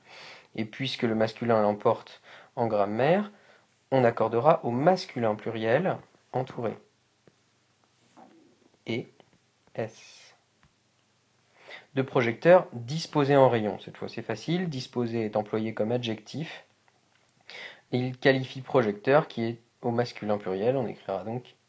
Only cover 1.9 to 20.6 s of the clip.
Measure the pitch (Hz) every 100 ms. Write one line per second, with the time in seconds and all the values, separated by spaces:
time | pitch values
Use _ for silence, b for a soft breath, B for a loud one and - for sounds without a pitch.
1.9 | 110 - - B B B - 113 107 101
2.9 | 110 139 185 208 b b b b _ _
3.9 | 135 120 117 113 113 143 170 127 120 156
4.9 | 190 - 127 113 107 - 113 110 131 185
5.9 | 117 - _ _ 123 131 - 117 - _
6.9 | _ _ _ _ _ _ _ _ _ _
7.9 | _ _ - - - _ _ _ _ -
8.9 | 117 - _ - _ _ _ _ - 110
9.9 | - - - - _ _ _ _ _ _
10.9 | _ _ _ _ _ _ B B B B
11.9 | 135 131 139 117 117 165 180 175 120 117
12.9 | 156 - 151 139 139 131 117 107 92 -
13.9 | - 98 - - 110 - 175 180 135 -
14.9 | 123 117 117 110 107 104 110 110 110 107
15.9 | 123 117 107 - 127 160 - - _ _
16.9 | _ _ _ _ _ - B B B _
17.9 | 123 127 127 143 135 131 135 127 131 110
18.9 | 101 - 147 156 - 113 117 _ _ 120
19.9 | 120 120 - 104 104 95 95